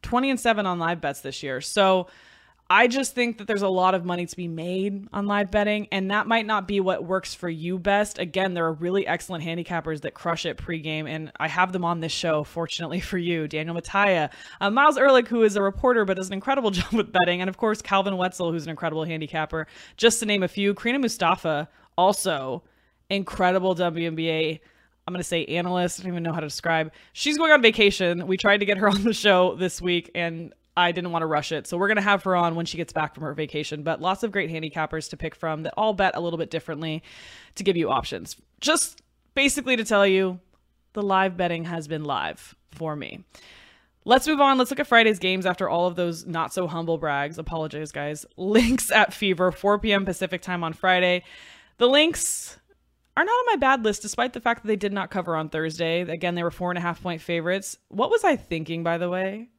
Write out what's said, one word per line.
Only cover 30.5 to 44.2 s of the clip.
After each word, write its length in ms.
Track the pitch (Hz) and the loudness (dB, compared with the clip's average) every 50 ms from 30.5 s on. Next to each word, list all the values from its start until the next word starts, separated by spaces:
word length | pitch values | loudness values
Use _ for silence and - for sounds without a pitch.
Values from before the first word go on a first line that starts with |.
| - _ _ _ _ | -16 _ _ _ _
I 180 | - 180 175 175 | 2 2 4 2
didn't 180 | 185 175 175 | 0 -4 -2
wanna 160 | 170 165 160 | -2 -2 -2
rush 260 | 160 156 147 147 - 165 | 0 0 -2 -2 -2 -6
it. 140 | 147 - | -6 -6
So 100 | - - | -6 -4
we're 120 | 175 190 202 | -2 0 2
gonna 120 | 214 208 | 2 2
have 220 | 196 208 202 190 - | 2 2 2 2 2
her 120 | 196 185 | 2 2
on 200 | 175 175 170 165 | 4 4 2 0
when 100 | 170 170 | -2 -4
she 140 | - - 165 | -6 -4 -6
gets 160 | 170 - - | -6 -4 -2
back 200 | 160 156 147 - | -4 -4 -4 -6
from 100 | - 156 | -8 -8
her 100 | 151 143 | -8 -6
vacation. 480 | 143 156 143 - 151 151 - 156 151 147 | -6 -6 -6 -4 -6 -6 -6 -8 -6 -4
But 180 | 160 160 - | -4 -4 -2
lots 220 | 151 180 190 196 - | -2 -2 -2 -2 -4
of 100 | 220 190 | -4 -2
great 180 | 202 180 160 | -2 -4 -2
handicappers 600 | 165 160 160 156 - 170 156 156 - 160 156 - | -4 -6 -8 -8 -4 -4 -4 -4 -4 -8 -8 -10
to 80 | - 147 | -12 -8
pick 160 | - 160 - | -10 -10 -8
from 300 | _ - 160 156 151 160 | _ -6 -6 -4 -4 -6
that 100 | 160 - | -8 -4
all 160 | - 214 220 214 | -2 0 0 0
bet 240 | 185 196 185 - | 2 0 0 0
a 40 | - | 0
little 180 | 170 170 165 165 | -4 -4 -4 -4
bit 120 | 165 160 | -6 -4
differently 520 | - 165 - - 160 143 160 160 156 160 _ - - - - - - - - - _ | -6 -8 -8 -8 -10 -8 -6 -6 -6 -8 _ -14 -20 -20 -20 -20 -20 -20 -20 -20 _
to 60 | - 190 | -4 -2
give 140 | 196 185 | 0 0
you 140 | 170 160 - | 2 2 2
options. 460 | 127 127 - - - 92 85 - - _ _ _ _ _ - | 0 0 -2 -4 -10 -10 -12 -12 -16 _ _ _ _ _ 0
Just 400 | 294 320 339 - - - - _ _ _ _ _ _ _ | 2 2 2 0 -4 -6 -16 _ _ _ _ _ _ _
basically 420 | - 277 277 - 294 247 254 254 | 0 2 2 0 0 0 0 0
to 80 | 226 220 | 0 0
tell 220 | - 220 202 202 | 2 4 4 6
you, 340 | 202 190 190 190 185 185 180 _ _ _ _ _ _ _ _ _ _ _ | 6 4 4 2 0 -2 -6 _ _ _ _ _ _ _ _ _ _ _
the 80 | 214 202 | -6 -2
live 340 | 196 196 190 190 190 180 | 0 2 2 2 2 0
betting 280 | 175 185 170 170 165 165 | -2 -2 -2 -2 -4 -6
has 220 | 175 175 165 156 | -6 -8 -8 -6
been 180 | 147 160 151 156 | -6 -8 -6 -4
live 500 | 147 139 104 71 80 78 - - - - _ _ _ | -4 -4 -2 -2 -4 -8 -10 -16 -20 -20 _ _ _
for 260 | - - 160 160 151 | -14 -10 -8 -8 -8
me. 280 | 147 - - - - 180 _ _ - - - - - - - _ _ _ _ _ _ _ | -8 -10 -12 -14 -16 -18 _ _ -20 -20 -20 -20 -20 -20 -20 _ _ _ _ _ _ _
Let's 200 | - 240 262 | 6 6 6